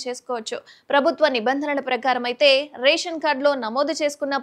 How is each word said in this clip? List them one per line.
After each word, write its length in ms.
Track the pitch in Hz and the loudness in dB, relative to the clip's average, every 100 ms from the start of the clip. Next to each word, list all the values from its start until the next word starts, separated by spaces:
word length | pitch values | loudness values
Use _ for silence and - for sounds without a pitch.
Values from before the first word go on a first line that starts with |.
చేసుకోవచ్చు. 540 | 254 247 - 240 226 - - - - | -8 -10 -6 -8 -6 -10 -12 -18 0
ప్రభుత్వ 380 | 277 294 320 302 254 | 2 2 2 2 2
నిబంధనల 440 | 220 277 294 285 262 | 0 -2 -2 -4 -2
ప్రకారం 340 | 247 262 254 240 | -2 0 -2 -2
అయితే 180 | 247 285 269 294 - 254 | 2 4 4 2 0 2
రేషన్ 340 | 320 359 330 | 2 0 -4
కార్డులో 280 | 302 269 285 | -2 0 0
నమోదు 400 | 277 220 247 294 311 | 0 -2 -2 -2 0
చేసుకున్న 360 | 294 285 277 277 | -2 -2 -4 -2